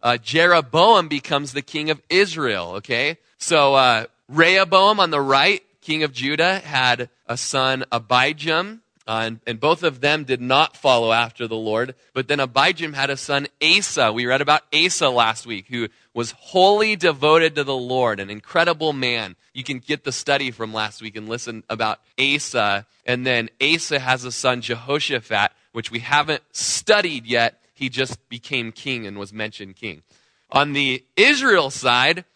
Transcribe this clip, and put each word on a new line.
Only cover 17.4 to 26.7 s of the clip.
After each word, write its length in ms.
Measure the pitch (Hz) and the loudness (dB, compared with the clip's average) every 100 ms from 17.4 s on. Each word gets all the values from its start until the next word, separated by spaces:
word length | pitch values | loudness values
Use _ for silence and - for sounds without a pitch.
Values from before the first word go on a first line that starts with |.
| 160 147 | 4 0
to 80 | |
the 100 | 139 | -4
Lord, 460 | 135 123 127 123 101 | -4 -2 0 0 0
an 100 | 98 | -6
incredible 640 | 104 - 170 170 165 160 | -10 -4 0 0 0 -2
man. 460 | 139 127 120 101 90 _ | -2 -2 -4 -6 -12 _
You 100 | - | -14
can 160 | 127 131 | -10 -10
get 240 | - 151 | -6 -6
the 80 | - | -6
study 400 | 131 - 139 135 | -8 0 0 0
from 220 | 113 113 | -6 -8
last 280 | 110 107 - | -4 -6 -8
week 140 | 113 107 | -14 -14
and 140 | 107 | -10
listen 340 | 117 - 113 - | -10 -10 -12 -10
about 320 | 110 110 - _ - | -4 -2 -4 _ -4
Asa. 680 | 135 143 - 127 104 101 104 _ - | -2 0 -2 -2 0 -2 -6 _ -4
And 200 | 123 127 | -4 0
then 240 | 120 113 _ | -2 -2 _
Asa 380 | 143 165 - 143 | -2 0 -2 -4
has 260 | 127 127 123 | -2 -2 -4
a 60 | |
son, 280 | 113 131 123 | -4 -2 -2
Jehoshaphat, 960 | 113 117 120 147 - 131 110 107 101 _ _ | -4 -8 -4 -4 -2 -4 -4 -2 -2 _ _
which 180 | 117 110 | -12 -10
we 100 | 113 | -10
haven't 440 | 120 143 147 151 _ | -2 0 0 -4 _
studied 760 | - - | -10 -6